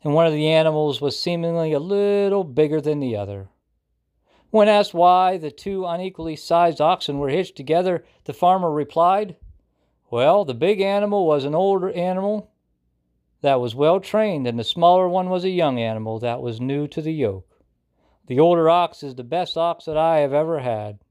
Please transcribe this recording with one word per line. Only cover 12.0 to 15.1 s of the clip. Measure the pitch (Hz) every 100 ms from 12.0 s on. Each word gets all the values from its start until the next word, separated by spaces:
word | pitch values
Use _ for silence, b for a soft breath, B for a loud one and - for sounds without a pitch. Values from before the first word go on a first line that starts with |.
| 175 185 196 214 - _ _ _ _ _ _ _ _ _
that | 143 135
was | 123 113
well | 151 190
trained, | 190 214 214 170 123
and | 117
the |
smaller | 113 - 170 180
one | 185